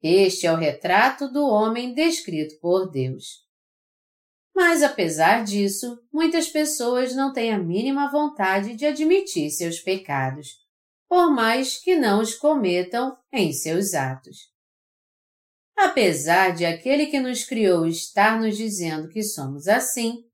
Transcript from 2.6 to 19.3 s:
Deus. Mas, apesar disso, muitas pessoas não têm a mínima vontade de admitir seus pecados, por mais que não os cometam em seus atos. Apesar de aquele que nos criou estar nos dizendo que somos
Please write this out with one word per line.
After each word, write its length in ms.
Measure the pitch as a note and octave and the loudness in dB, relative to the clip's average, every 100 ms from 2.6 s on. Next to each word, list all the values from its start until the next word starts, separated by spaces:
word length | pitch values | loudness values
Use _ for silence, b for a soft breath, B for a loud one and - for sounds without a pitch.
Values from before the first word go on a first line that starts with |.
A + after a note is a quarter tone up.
| E3+ F#3 F#3 | 0 0 0
Deus. 560 | C#3 B2+ C3 - - _ _ _ _ _ _ _ _ _ _ _ | -4 -4 -6 -14 -20 _ _ _ _ _ _ _ _ _ _ _
Mas, 280 | F#4+ F4 E4 | 2 2 4
apesar 640 | C#4+ - E3+ D#3 D#3+ A3+ | 2 2 -4 2 4 4
disso, 560 | G#3+ G3+ G3+ G3 B3 A#3+ _ | 0 0 0 -2 -8 -12 _
muitas 380 | D4 D#4+ E4 D#4+ | -2 0 0 -2
pessoas 680 | D4+ D4+ - A#3+ B3 B3+ B3+ | -2 -2 -2 -2 0 -2 -2
não 160 | C4+ | -4
têm 220 | C4 A3+ | -2 -2
a 60 | G#3+ | -2
mínima 520 | E3+ F3+ B3 C#4 C#4+ | -2 -2 -2 -2 -2
vontade 640 | D4 D4+ D4 F#3+ G3 G3+ A3+ | 0 -2 -2 0 0 -2 -4
de 100 | D4 | -4
admitir 680 | D4 D#4 F#4+ G4 - D3 | 0 2 2 0 -4 -4
seus 280 | - E3+ E3 | -4 -6 -6
pecados, 800 | - F#3 - C#3+ C3 C3+ D3 - _ _ _ _ _ | -4 -6 -4 -4 -4 -6 -14 -20 _ _ _ _ _
por 220 | F4+ F4 | 2 4
mais 500 | C#4 A3+ A#3+ C4 - | 4 2 0 -2 -6
que 160 | - F4+ | 0 2
não 260 | A#3+ G3+ | 4 2
os 120 | A3 | 0
cometam 840 | - D4 D4+ G3 F3 F3+ A#3 C4 C4 _ | 0 0 2 2 0 -2 -4 -4 -8 _
em 220 | C4 F3 | -2 -2
seus 400 | C3+ D#3 E3 G3 | -2 -4 -2 -2
atos. 580 | E3 C3 C3 - - - _ _ _ _ _ _ _ _ _ _ _ _ - | -2 -2 -6 -14 -20 -20 _ _ _ _ _ _ _ _ _ _ _ _ 0
Apesar 800 | F#4+ F#4 G3+ D3 D3 F3 F#3+ E3+ | 2 4 2 0 2 2 2 2
de 100 | E3+ | -2
aquele 400 | E3 B3+ C#4+ D4 | -2 0 0 0
que 140 | C#4+ | -2
nos 260 | B3+ A#3+ - | -2 -4 -6
criou 400 | A3+ G#3 F3 E3 | 0 2 4 2
estar 560 | E3 - - G#3 A3+ | -2 -6 2 2 4
nos 160 | A3 G#3 | -2 -2
dizendo 500 | A3+ G3+ E3+ D#3 D#3+ | -4 -4 -6 -6 -8
que 140 | G#3+ | -6
somos 460 | G#3 | -6